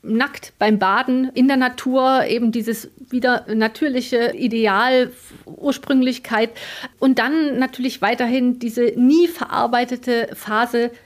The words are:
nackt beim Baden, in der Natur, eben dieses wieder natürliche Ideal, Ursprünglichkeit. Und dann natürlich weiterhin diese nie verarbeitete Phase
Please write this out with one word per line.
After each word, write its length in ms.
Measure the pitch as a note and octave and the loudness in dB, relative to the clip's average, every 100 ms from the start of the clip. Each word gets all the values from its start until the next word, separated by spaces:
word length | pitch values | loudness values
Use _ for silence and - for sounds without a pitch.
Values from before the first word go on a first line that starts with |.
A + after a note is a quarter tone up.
nackt 500 | - A3+ C#4+ - - - | -4 -2 -2 -6 -18 -2
beim 200 | G#3 G#3 | 2 2
Baden, 520 | F#3+ G#3+ B3+ B3+ C4 | 2 0 0 0 0
in 140 | A#3+ C4 | 2 4
der 100 | C4+ | 4
Natur, 680 | B3+ B3+ B3+ C4 C4 C4 - | 0 -2 -2 2 4 2 2
eben 240 | A#3 A#3 | 0 0
dieses 380 | A#3 A3+ A3 - - - | 0 -4 -6 -10 -20 -8
wieder 360 | B3 B3 B3 - | -2 0 0 -2
natürliche 800 | A3 A3 A3+ D4+ B3+ B3 A#3+ A#3 - | -2 -2 0 -2 -2 -2 0 -2 -2
Ideal, 760 | B3 A3+ G#3+ G3 B3 B3+ B3 - - - - | -2 0 2 2 2 2 0 -4 -20 -20 -20
Ursprünglichkeit. 1040 | - C#4+ C4 - C4 B3+ A#3+ - A3 A3+ - - - C4 - | -6 -4 -4 0 2 2 -2 -4 -2 -2 -4 -16 -14 -16 -2
Und 200 | C4+ B3 | 2 2
dann 400 | A#3 D#4+ D4 B3 | 2 0 0 0
natürlich 420 | B3+ B3+ B3+ - | -2 -2 -6 -2
weiterhin 580 | G3+ B3 A#3+ C4 B3 B3 | -2 0 0 0 0 -2
diese 340 | A3+ A#3 A#3+ - | -4 0 0 4
nie 320 | B3+ D#4+ E4+ | 4 6 4
verarbeitete 1000 | - - - A#3 A#3+ B3 B3 B3+ A#3 - | 0 -6 -2 0 0 -2 -4 -2 -2 -2
Phase 580 | - G#3+ G#3+ A#3+ A#3+ A#3+ A#3+ | -8 -4 -2 0 0 -2 -6